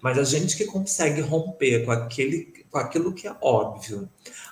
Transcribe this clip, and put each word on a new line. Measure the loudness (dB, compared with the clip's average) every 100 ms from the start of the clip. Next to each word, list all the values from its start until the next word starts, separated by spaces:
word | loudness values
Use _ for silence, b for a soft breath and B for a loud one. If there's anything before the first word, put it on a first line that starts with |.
Mas | 0 2
a |
gente | 2 2 0 0
que | -2
consegue | -2 -2 0 2 2
romper | 0 0 -2 0 4 4
com | 2
aquele, | -2 -2 -2 -2 -2 -6 -18 -6
com | -4
aquilo | -2 0 -2
que | -4 -10
é | -2
óbvio, | 4 4 2 -6 -10 -10 -10 _ B B B